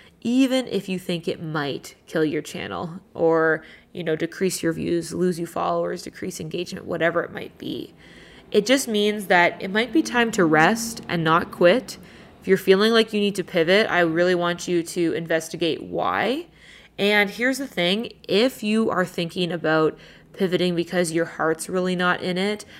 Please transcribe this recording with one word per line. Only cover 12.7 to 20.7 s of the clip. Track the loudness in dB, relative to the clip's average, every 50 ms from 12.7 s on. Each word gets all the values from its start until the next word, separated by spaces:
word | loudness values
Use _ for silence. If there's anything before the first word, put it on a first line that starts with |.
| 4 6 6 4 4
like | 4 2 2 0
you | 0
need | 0 0 0
to | -2 -6
pivot, | -2 0 0 4 4 4 4 4 2
I | 2 2
really | 2 2 2 2 2 2 2
want | 2 2 0 -2 -4 -4 -2
you | -2 -2 -2
to | -2 -2 -2 0 0 0
investigate | -2 -2 -2 -2 -2 -2 -4 -6 -2 -2 -2 -2 -2 -6
why. | -6 -4 -2 -2 0 0 2 2 0 0 -2 -6 -10 _ _ -20 -20 -20 -20 -20 -16 _
And | -2 0 2 2 2 2 0
here's | -2 -2 -2 -2 -2 -2
the | -6
thing, | -6 -4 -2 0 0 0 -2 -4 -8 -14 -16 -6 -2
if | 2 2 2 2 0 -2 -2
you | 0 0 2 0 0
are | 0 0 -2
thinking | -2 -2 -4 -6 -4 -4 -4 -2 -2
about | -2 -2 -2 0 2 2 2 2 0 -4 -12 -20 -20 -20 -20 -20 -4
pivoting | -2 0 0 2 2 0 0